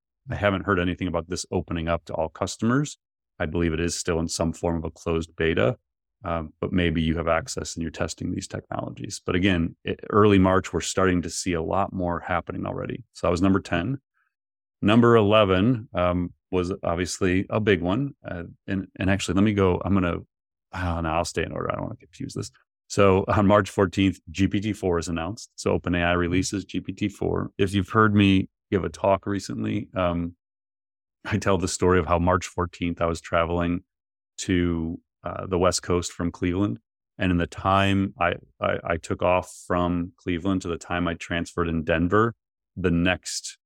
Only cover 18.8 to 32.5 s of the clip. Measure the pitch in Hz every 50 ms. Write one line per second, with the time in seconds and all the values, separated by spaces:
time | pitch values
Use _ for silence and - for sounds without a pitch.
18.8 | - - _ - 98 92 98 98 - - 87 95 101 110 104 98 95 92 90 92
19.8 | - 95 98 95 92 85 85 85 - _ _ _ _ _ _ _ _ _ - 90
20.8 | 90 87 82 85 82 80 78 87 85 - - 85 85 - - 85 - - - -
21.8 | - - - _ - _ _ - - - - 104 104 - _ _ _ _ _ _
22.8 | _ _ - - 101 98 95 98 - - 101 107 101 98 104 107 98 - - 107
23.8 | 98 90 - 101 98 95 90 - _ - 80 95 98 92 107 101 101 107 95 -
24.8 | 95 92 85 85 80 87 85 80 82 85 - - - _ _ - - 98 95 85
25.8 | - 90 87 87 87 87 87 87 87 85 90 92 90 - 104 95 - _ - 92
26.8 | - - 98 - 107 98 - - 92 87 87 92 98 - _ - 101 92 98 101
27.8 | 90 - - 110 110 107 104 104 101 98 95 95 95 - _ _ _ - 104 92
28.8 | 85 85 - - - 101 95 95 - 101 101 95 - - 117 113 110 107 107 104
29.8 | - - - 95 90 87 87 87 87 85 87 _ _ _ _ _ _ _ _ _
30.8 | _ _ _ _ _ _ _ _ _ - 104 95 - 101 98 87 87 90 - -
31.8 | 92 90 90 92 80 80 87 85 85 90 90 92 - -